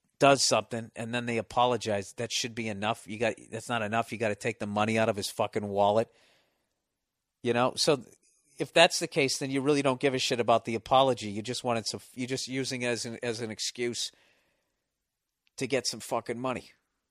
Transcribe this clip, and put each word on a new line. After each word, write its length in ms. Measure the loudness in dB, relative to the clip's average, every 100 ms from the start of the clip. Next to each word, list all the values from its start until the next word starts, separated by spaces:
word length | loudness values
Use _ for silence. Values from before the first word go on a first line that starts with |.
| _ 4
does 240 | 6 6
something 480 | 4 0 0 -6 -8 -8
and 200 | -6 -4
then 100 | -2
they 140 | -4
apologize. 720 | -2 2 2 2 0 -2 -4 -8
That 140 | -6
should 220 | -4 -4
be 140 | -6 -6
enough. 400 | -4 -4 -4 -8
You 100 | -2
got, 160 | -2 -2 -8
that's 180 | -12 -4
not 120 | -4
enough. 300 | 0 -2 -2
You 80 | -2
gotta 160 | -2 -2
take 240 | -4 -6
the 80 | -4
money 320 | 0 2 2
out 100 | 2
of 60 | 0
his 160 | -4
fucking 360 | -2 -2 -2 -2
wallet. 400 | 4 6 6 2 _ _ _ _ _ _ _ _ _ _ _ _ _
You 120 | -2
know, 200 | 2 2 2
so 280 | 2 0 -2 -20 _ _ _ -10
if 120 | 0
that's 280 | 4 4 4
the 80 | -2
case, 320 | 0 0 0
then 100 | -2
you 120 | 0
really 200 | 2 2
don't 180 | 2 2
give 140 | 2
a 60 | 0
shit 200 | 0 2
about 260 | 4 4 2
the 100 | -4
apology. 540 | 2 4 6 2 -4
You 120 | -6
just 220 | -6 -6
wanted 240 | -2 -2 -4
some, 140 | -8 -12
you're 140 | -10 -6
just 200 | -6 -6
using 360 | -6 -4 -4
it 40 | -2
as 160 | -2 -6
an, 100 | -6
as 180 | -6 -4
an 80 | -6
excuse 640 | -6 -8 -4 -4 -4 -8 -10 _ _ _ _ _ _ _ _ _ _ _ _ _ -8
to 80 | -2
get 220 | -2 -2
some 120 | -6
fucking 400 | -4 -4 -4 -6
money, 300 | -4 -6 -10 _ _ _ _